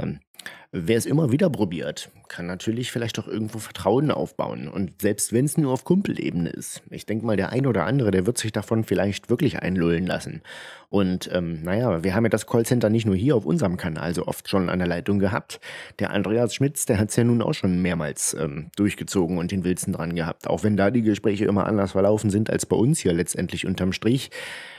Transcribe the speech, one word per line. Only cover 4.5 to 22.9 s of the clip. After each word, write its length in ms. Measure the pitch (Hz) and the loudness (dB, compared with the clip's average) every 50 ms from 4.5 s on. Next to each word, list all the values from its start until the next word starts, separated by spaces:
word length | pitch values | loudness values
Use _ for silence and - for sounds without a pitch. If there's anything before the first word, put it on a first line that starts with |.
| - 58 67 - | -6 -8 -10 -6
Und 320 | - 95 95 - - - | -4 -4 -4 -4 -4 -2
selbst 320 | 101 104 104 - - - | 0 0 0 0 -2 0
wenn's 240 | 107 123 139 151 - | 2 2 2 2 2
nur 160 | 165 147 131 | 0 2 2
auf 120 | 131 131 - | 0 0 2
Kumpelebene 680 | - 180 196 196 - - - - - - 87 85 - | 2 2 2 2 0 -2 -4 -4 -2 -2 -2 -2 -2
ist. 320 | - - - - - - - - | -4 -8 -10 -12 -14 -16 -14 -14
Ich 160 | - - - | -14 -10 -6
denk 160 | - 107 110 | -6 -4 -2
mal, 140 | 110 117 107 | 0 0 0
der 140 | 95 92 - | 0 0 0
ein 160 | - 127 139 | 0 0 2
oder 180 | 131 104 90 78 | 2 2 2 2
andere, 240 | 101 135 143 117 104 | 2 2 2 4 4
der 160 | 95 95 90 | 4 4 4
wird 100 | 110 120 | 2 0
sich 160 | - - 110 | -2 -4 -4
davon 320 | - 110 98 - 117 110 110 | -4 -4 -2 0 0 0 2
vielleicht 460 | - 101 92 95 101 98 - - - | 2 2 2 2 0 -2 -4 -2 -2
wirklich 320 | 120 - 165 - - 160 | 0 2 2 0 0 0
einlullen 440 | - 90 95 87 170 85 85 170 185 | -2 -2 0 2 2 2 2 2 0
lassen. 360 | 175 - - - - - 82 - - - - - - - - - _ | -2 -4 -4 -6 -8 -12 -12 -14 -16 -18 -18 -18 -18 -20 -20 -8 _
Und, 400 | - 101 95 92 92 87 - - | 0 2 2 2 0 -2 -4 -4
ähm, 300 | - 90 87 82 82 78 | -2 -2 -2 -2 -4 -4
naja, 420 | 82 87 98 113 127 117 87 82 82 | -4 -2 0 2 2 2 2 2 0
wir 100 | 95 90 | 0 2
haben 100 | 110 117 | 2 2
ja 40 | 107 | 2
das 160 | - 107 - | 2 0 0
Callcenter 440 | - - 117 117 - 131 120 113 104 | 0 2 2 2 2 2 2 4 4
nicht 160 | 110 113 107 | 2 2 2
nur 80 | 107 95 | 2 2
hier 200 | 92 117 143 139 | 2 2 2 2
auf 100 | 110 - | 2 2
unserem 300 | 151 170 165 202 180 175 | 0 0 2 2 0 0
Kanal 360 | - - 170 156 - - 87 - | -2 -4 -6 -4 -4 -4 -4 -2
so 120 | - - | -2 -4
oft 220 | - - - - - | -4 -6 -8 -4 -2
schon 200 | 101 95 90 85 | 0 0 2 2
an 100 | 85 90 | 0 0
der 80 | 90 87 | 0 0
Leitung 300 | 85 87 - - 101 98 | -2 -2 0 0 2 2
gehabt. 420 | 98 95 - - - - - - - - - - - - - - | 2 2 0 -2 -4 -8 -12 -16 -16 -16 -14 -14 -16 -14 -8 -6
Der 120 | 101 - | -4 -2
Andreas 440 | - 101 95 95 110 117 120 - - | -2 -2 0 0 2 2 2 0 2
Schmitz, 300 | - 135 143 - - - | 0 0 0 0 -2 0
der 140 | - 113 95 | 0 2 2
hat's 180 | 107 - - | 2 2 2
ja 80 | 123 117 | 2 4
nun 180 | 120 120 117 | 4 4 2
auch 120 | - - 156 | 2 0 0
schon 260 | - - 95 90 87 | 0 0 2 2 2
mehrmals, 540 | 92 90 87 82 78 71 67 - - - - | 2 0 0 -2 -4 -4 -4 -4 -4 -4 -4
ähm, 360 | - 80 73 71 78 76 - - | -4 -4 -4 -6 -8 -12 -6 -2
durchgezogen 640 | - 101 101 - - 82 - - 98 85 82 90 85 | 0 2 2 0 -2 -6 -2 0 0 2 2 0 -2
und 140 | 87 87 | -2 -2
den 120 | 101 95 85 | -2 0 0
Wilson 300 | 90 90 - - 101 90 | 0 0 0 -2 -4 -4
dran 200 | 85 82 85 85 | -4 -4 -4 -4
gehabt. 320 | 85 80 82 - - - - | -2 -4 -4 -6 -6 -4 -2
Auch 140 | - 82 | -2 2
wenn 140 | - 107 104 | 2 2 4
da 140 | 95 98 101 | 4 4 4
die 120 | 127 120 | 4 2
Gespräche 440 | 110 110 104 98 - 110 101 101 104 | 2 2 2 2 2 0 2 2 2
immer 200 | 95 101 95 90 | 2 4 2 2
anders 260 | - 107 104 98 95 | 2 2 2 0 2
verlaufen 360 | - 95 95 101 107 107 - 101 | 2 2 4 4 4 2 2 2
sind 200 | 95 107 110 - | 2 2 2 0
als 160 | - - - | 0 -2 0
bei 100 | - 95 | 0 2
uns 220 | 92 110 139 | 4 4 4